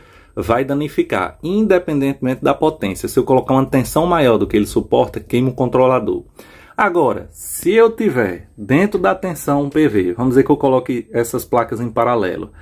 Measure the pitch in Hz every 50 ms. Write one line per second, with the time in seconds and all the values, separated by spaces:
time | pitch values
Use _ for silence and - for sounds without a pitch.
0 | - _ - - - _ _ - 90 95 113 123 139 131 139 143 151 147 - -
1 | 170 - 120 98 90 - - - - 165 196 214 220 190 196 180 180 - 151 139
2 | 139 139 139 - 131 127 131 - - 139 143 - 156 156 - - - 95 92 -
3 | - 110 - 131 120 - 131 127 123 - 135 135 135 135 - 131 117 - - 151
4 | 165 175 175 165 143 123 113 101 101 - - 104 104 104 - 113 - - - 123
5 | 123 120 - 104 - - - 120 127 131 127 - 131 120 120 127 131 131 131 127
6 | 110 98 - - - - _ - - - - - - - - - 214 196 170 175
7 | 147 120 101 98 - - - - - - - - - 170 208 226 226 226 226 -
8 | 226 202 135 127 113 92 87 87 - - _ - 104 101 127 156 196 208 - 185
9 | 185 196 190 190 - 185 165 - - - 143 143 143 139 - 156 156 131 104 104
10 | 90 90 87 110 123 131 120 135 135 - 147 139 - 135 131 127 127 - 127 120
11 | 113 - - 117 117 117 - 127 - - - 120 117 - 120 110 120 117 110 117
12 | 117 120 123 117 98 90 82 - 90 - - -